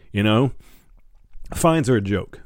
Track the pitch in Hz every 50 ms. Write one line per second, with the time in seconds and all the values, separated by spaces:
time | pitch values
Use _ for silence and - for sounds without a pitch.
0 | - - - 101 101 107 107 117 139 127 - - - - - - _ _ - -
1 | - - - - _ - - - - - - - - 165 160 165 131 123 127 107
2 | 101 98 101 92 87 - - - -